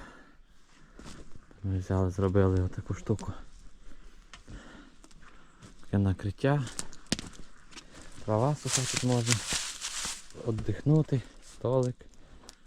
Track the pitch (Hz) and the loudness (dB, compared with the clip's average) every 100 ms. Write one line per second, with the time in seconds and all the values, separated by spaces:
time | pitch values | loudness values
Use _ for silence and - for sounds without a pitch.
0 | - - - - - - - - - - | -14 -18 -20 -20 -20 -20 -20 -20 -20 -16
1 | - - - - - - 98 95 92 95 | -14 -12 -10 -10 -12 -8 -2 0 2 4
2 | 92 90 95 98 95 92 92 - - 95 | 4 4 4 6 6 6 2 -2 -6 -4
3 | - 104 - - - - - - - - | 0 0 -2 -8 -10 -14 -14 -14 -12 -12
4 | - - - - - - - - - - | -12 -18 -18 -18 -14 -14 -14 -18 -20 -20
5 | - - - - - - - - - 101 | -20 -18 -18 -18 -20 -20 -20 -14 0 4
6 | 98 87 101 - 135 147 120 - - - | 4 2 -2 2 4 4 0 -4 -6 -8
7 | - - - - - - - - - - | -4 -6 -4 -10 -10 -12 -14 -14 -14 -14
8 | - - - 107 135 147 131 - 127 - | -12 -6 2 4 4 2 0 0 2 2
9 | 127 123 117 113 - - - - - - | 4 4 4 2 2 -2 -4 -6 -6 -4
10 | - - - - - 110 110 98 139 156 | -6 -8 -12 -4 -2 0 0 2 6 6
11 | - 131 - - - - 117 131 127 - | 6 0 -2 -12 -18 -4 2 4 2 -2
12 | - - - - - - | -12 -18 -18 -18 -20 -18